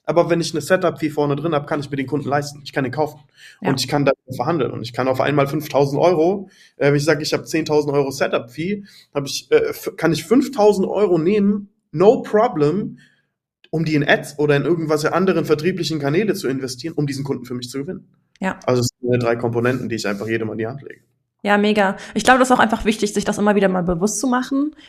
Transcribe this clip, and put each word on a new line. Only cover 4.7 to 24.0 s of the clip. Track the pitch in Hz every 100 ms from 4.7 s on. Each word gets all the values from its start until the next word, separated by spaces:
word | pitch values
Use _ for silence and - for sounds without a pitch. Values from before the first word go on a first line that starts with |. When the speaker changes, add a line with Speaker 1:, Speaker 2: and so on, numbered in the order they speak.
Speaker 1:
Und | 113
ich | 123
kann | - 131
auf | 131
einmal | 135 147 139
fünftausend | 151 147 135 143 143
Euro, | 165 170 165 202 - _ _ -
äh, | 139
wenn | 147
ich | 147
sag, | 151
ich | 151
hab | 151 -
zehntausend | 165 156 151 143
Euro | 143 135
Setup-Fee, | 131 139 143 120 - 165 202 - - _
hab | 143 139
ich, | - -
äh, | 151 143
f-, | - - -
kann | 165
ich | 165 -
fünftausend | 247 269 - 208 196 -
Euro | 190 208 175
nehmen, | 160 208 202 214 - _ _
no | 147 196 254
problem, | - 214 240 175 147 185 - - _ _ _ _ _ _ _
um | 160 156
die | 151
in | 143
Ads | 202 - -
oder | 147 143
in | 139
irgendwelche | 170 156 151 151
anderen | 160 190 165 147
vertrieblichen | 151 165 180 147 156
Kanäle | 139 160 214
zu | 98 120
investieren, | 135 127 - 165 147
um | 147
diesen | 131
Kunden | 139 127 120
für |
mich | 123 123
zu | 135
gewinnen. | 151 - - _ _ _
Speaker 2:
Ja. | 190 - -
Speaker 1:
Also | 127
es | 120 -
sind | 120 123
drei | 117 117
Komponenten, | 120 120 120 123 -
die | 110
ich | 101
einfach | 101 110
jedem | 113 107
an | 110
die | 110
Hand | 143
lege. | - - _ _ _ _
Speaker 2:
Ja, | 202 208
mega. | 208 208 190 202 -
Ich | 214 -
glaube, | 254
das | 254
ist | 254
auch |
einfach | 220 233
wichtig, | 202 226 202
sich | 208
das | 214 214
immer | 208 202
wieder | 190
mal | 185
bewusst | 175 170